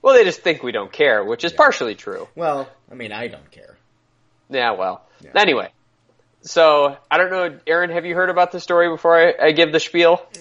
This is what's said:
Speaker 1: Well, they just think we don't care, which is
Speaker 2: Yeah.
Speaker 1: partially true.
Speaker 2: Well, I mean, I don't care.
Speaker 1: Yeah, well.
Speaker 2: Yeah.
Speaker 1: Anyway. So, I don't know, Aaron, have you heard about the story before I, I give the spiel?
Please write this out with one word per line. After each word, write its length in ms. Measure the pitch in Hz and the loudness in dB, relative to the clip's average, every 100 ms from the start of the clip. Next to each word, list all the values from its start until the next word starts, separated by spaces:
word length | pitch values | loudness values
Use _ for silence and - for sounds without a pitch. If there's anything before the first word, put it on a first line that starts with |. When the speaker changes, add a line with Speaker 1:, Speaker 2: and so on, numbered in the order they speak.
Speaker 1:
Well, 100 | 262 | 6
they 120 | 262 | 4
just 160 | 190 160 | 4 0
think 200 | 180 151 | -4 -4
we 100 | 123 | -6
don't 200 | 113 98 | -8 -10
care, 320 | - 143 107 | -2 0 0
which 180 | 101 117 | -2 -6
is 100 | 170 | -6
Speaker 2:
Yeah. 40 | - | 2
Speaker 1:
partially 380 | 294 - 120 | 2 2 -8
true. 340 | 101 - 90 - | -8 -12 -14 -14
Speaker 2:
Well, 340 | - 165 139 131 _ _ | -8 -6 -6 -10 _ _
I 20 | 127 | -18
mean, 160 | 110 | -14
I 160 | 104 120 | -12 -12
don't 220 | - 71 | -14 _
care. 280 | _ - _ _ _ _ _ _ _ _ | _ -20 _ _ _ _ _ _ _ _
Speaker 1:
Yeah, 220 | 131 120 | -4 -4
well. 340 | 95 92 92 _ _ | -2 -6 -8 _ _
Speaker 2:
Yeah. 80 | 71 190 | -4 0
Speaker 1:
Anyway. 360 | 202 123 92 _ _ _ _ _ _ _ | 2 0 -4 _ _ _ _ _ _ _
So, 560 | - 170 160 147 143 139 _ | -6 2 4 4 0 -4 _
I 60 | 156 | 0
don't 140 | 185 | 0
know, 280 | 185 175 139 - | -2 -6 -8 -4
Aaron, 220 | 170 175 | -2 -2
have 140 | 170 | -6
you 100 | 170 | -6
heard 140 | 170 185 | -4 -2
about 240 | 175 175 | 0 -2
the 80 | 180 | -4
story 300 | - 175 170 | -2 0 0
before 260 | 160 170 165 | 0 2 4
I, 280 | 165 - 156 | 4 2 0
I 60 | |
give 200 | 160 165 | 2 0
the 80 | 156 | 0
spiel? 440 | 160 170 170 175 - - | -2 0 2 2 -4 -14